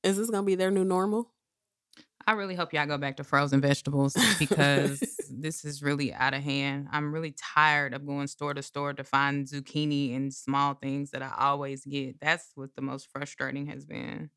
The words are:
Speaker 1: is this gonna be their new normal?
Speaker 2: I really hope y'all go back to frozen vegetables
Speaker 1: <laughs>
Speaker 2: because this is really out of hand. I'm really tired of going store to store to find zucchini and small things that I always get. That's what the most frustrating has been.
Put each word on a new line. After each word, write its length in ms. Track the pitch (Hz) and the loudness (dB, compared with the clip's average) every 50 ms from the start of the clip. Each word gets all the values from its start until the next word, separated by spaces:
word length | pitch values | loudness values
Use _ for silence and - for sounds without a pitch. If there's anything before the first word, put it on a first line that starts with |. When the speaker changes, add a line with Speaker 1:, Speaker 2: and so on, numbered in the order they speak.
| - | 2
Speaker 1:
is 120 | 185 196 | 2 2
this 120 | 202 220 233 | 2 0 0
gonna 160 | 220 196 202 | 0 0 2
be 100 | 196 190 | 2 2
their 160 | 180 185 190 | 2 2 2
new 140 | 196 196 190 | 4 2 2
normal? 460 | 190 185 185 185 208 214 226 240 _ _ _ _ _ _ _ _ _ _ _ _ _ _ - - _ _ _ - | 2 2 2 2 2 0 -2 -2 _ _ _ _ _ _ _ _ _ _ _ _ _ _ -20 -20 _ _ _ 0
Speaker 2:
I 60 | - 220 | 0 2
really 220 | 214 196 190 185 | 2 0 -4 -2
hope 160 | 175 170 170 - | -2 -2 0 0
y'all 120 | 147 147 | 0 0
go 120 | 143 147 | 2 0
back 200 | 139 143 139 135 | -2 -2 -4 -4
to 80 | - 143 | -6 -4
frozen 340 | - - 139 143 143 139 135 | 2 4 4 4 6 4 4
vegetables 560 | 139 143 143 - - 143 139 139 139 139 - - 247 | 6 4 2 2 0 0 2 2 2 4 4 4 4
Speaker 1:
<laughs> 120 | 220 202 170 | 4 4 2
Speaker 2:
because 640 | 160 - - 156 143 143 143 139 143 139 139 139 - - - - - 143 | 2 2 4 4 6 6 6 4 4 2 0 -2 -4 -4 -4 -10 -10 -10
this 360 | 131 120 147 156 156 - - | -10 -6 -6 -6 -6 -6 -8
is 180 | 151 143 139 147 | -8 -8 -2 0
really 300 | 143 143 143 143 120 - | 0 0 0 0 -4 0
out 200 | - 127 135 135 | 0 0 0 0
of 80 | 135 143 | 0 -2
hand. 440 | 147 139 139 139 139 139 143 143 - - | -2 -2 0 0 -2 -2 -4 -6 -4 -2
I'm 200 | 151 151 147 151 | -2 -2 -2 -2
really 220 | 160 165 156 143 | -4 -6 -6 -8
tired 560 | - - - - 151 151 151 147 147 143 135 143 | -10 -14 0 4 6 6 6 6 4 2 0 -4
of 120 | 143 143 | -8 -6
going 220 | 143 143 143 139 | -4 -4 -2 -4
store 260 | 139 - _ 147 147 143 | -4 -6 _ -4 -4 -4
to 100 | 147 139 | -4 -8
store 300 | - _ 143 143 143 139 | -8 _ -4 -4 -4 -4
to 100 | - 135 | -6 -6
find 420 | - - 139 139 143 143 143 139 | 0 2 4 4 4 2 0 -2
zucchini 680 | 135 143 139 139 - - 151 151 147 147 143 143 127 120 | -4 -6 -8 -8 -4 -2 -2 0 2 2 0 0 0 0
and 180 | 131 135 139 139 | -2 -2 -4 -4
small 420 | - - - 135 139 143 143 139 | -6 -4 0 2 2 2 2 0
things 360 | 139 - 135 135 143 143 139 | -2 -4 -4 -4 -4 -4 -6
that 100 | - 131 | -6 -8
I 120 | 135 135 - | -8 -8 -2
always 460 | - 135 139 143 143 143 139 139 135 - | 0 2 2 2 0 -2 -6 -8 -10 -10
get. 380 | 139 139 139 135 131 127 - | -6 -6 -4 -4 -6 -10 -4
That's 300 | 139 151 165 165 - - _ | 0 0 0 0 -2 -16 _
what 180 | 143 135 135 _ | -14 -14 -14 _
the 60 | - | -8
most 300 | 135 135 131 135 - _ | -6 -6 -6 -8 -10 _
frustrating 540 | _ 135 143 143 - - 135 135 135 139 143 | _ -10 -10 -10 -8 -8 -8 -6 -6 -6 -8
has 180 | 147 - - 143 | -8 -10 -12 -12
been. 440 | - - 58 62 - - - 156 151 _ | -10 -10 -10 -8 -8 -10 -10 -12 -14 _